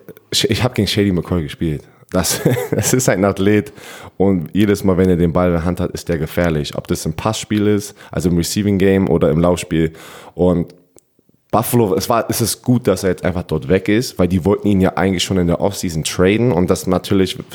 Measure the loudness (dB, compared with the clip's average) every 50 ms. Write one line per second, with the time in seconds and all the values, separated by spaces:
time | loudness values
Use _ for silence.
0 | -20 -20 -20 -20 _ _ -4 -2 0 0 0 0 0 0 0 0 -2 0 0 2
1 | 2 2 0 0 -2 -2 -2 -2 -2 -4 -6 -4 -4 -4 -4 -4 -8 -14 _ _
2 | -12 _ -4 -2 -2 -2 -4 -2 0 0 0 0 -2 -2 -2 -2 0 0 0 0
3 | 2 0 2 2 2 0 2 2 2 2 2 2 0 -2 -10 -20 -20 -20 -20 -20
4 | -20 -14 -2 0 2 2 2 0 -2 -2 0 2 2 2 2 2 2 2 2 4
5 | 4 4 4 2 2 2 2 2 2 2 0 0 -2 -2 -2 -2 -4 -6 -6 -8
6 | -6 -6 -4 -4 -4 -4 -2 -2 0 0 0 -2 -4 -6 -8 -8 -6 -4 -6 -4
7 | -4 -6 -6 -4 -4 -4 -4 -4 -4 -2 0 0 2 2 0 0 -2 -6 -14 -20
8 | -20 -10 -6 -2 0 0 0 0 0 -2 -2 -2 0 0 2 2 4 4 4 4
9 | 2 2 2 2 2 2 2 2 2 2 2 0 -2 -2 0 0 0 0 -2 -10
10 | -18 -20 -20 -20 -20 -14 -2 0 2 2 2 2 -2 -4 -10 _ _ _ _ _
11 | _ _ _ _ _ _ _ _ _ _ -2 -2 0 2 2 2 2 2 0 0
12 | 0 0 0 0 0 -2 -2 -2 -2 -2 -4 -4 -2 0 0 2 2 0 0 0
13 | 0 -2 -2 -2 -2 -4 -4 -4 -4 -4 -4 -4 0 0 0 0 2 0 0 0
14 | -2 -2 -2 -2 0 2 2 2 2 2 0 2 2 0 2 2 2 0 0 0
15 | 0 0 0 -2 -2 -2 0 0 0 0 0 0 0 -2 -2 -4 -6 -6 -4 -4
16 | -6 -4 0 2 2 2 4 2 2 2 2 2 2 0 0 -2 0 -2 -2 -2
17 | 0 0 2 2 2 0 -2 -8 -14 -16